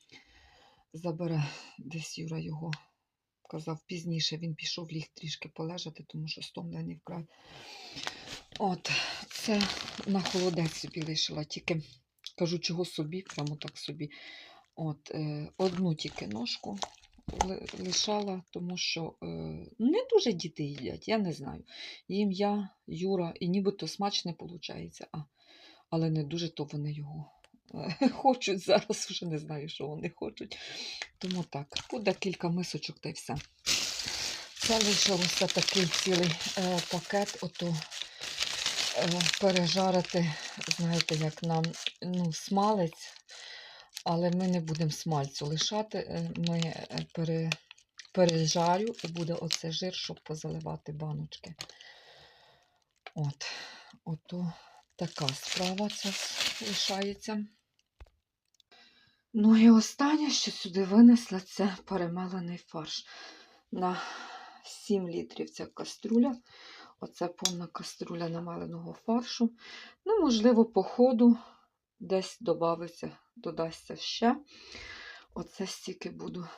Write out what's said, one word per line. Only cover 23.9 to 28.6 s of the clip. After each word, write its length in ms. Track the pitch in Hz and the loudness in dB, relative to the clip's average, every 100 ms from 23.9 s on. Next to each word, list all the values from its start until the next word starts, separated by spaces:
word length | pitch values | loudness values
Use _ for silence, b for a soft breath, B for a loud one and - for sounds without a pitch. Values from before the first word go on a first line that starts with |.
| - 202 - 175 | -2 -2 -2 -4
получається, 760 | 160 165 175 - 165 165 - - | -6 -10 -12 -10 -10 -10 -14 -12
а, 60 | 160 - B B B B B B | -12 -12 B B B B B B
але 200 | 165 160 | 0 2
не 140 | 156 | 2
дуже 260 | 143 170 165 | 0 -2 -4
то 140 | - | -4
вони 300 | 147 151 147 | -6 -4 -4
його, 380 | 147 147 156 147 _ - _ _ | -6 -8 -10 -14 _ -20 _ _
е, 360 | - 151 160 262 | -8 -6 2 2
<laughs> 40 | |
хочуть 460 | - 269 254 - | 4 4 4 2
зараз, 480 | 190 | 0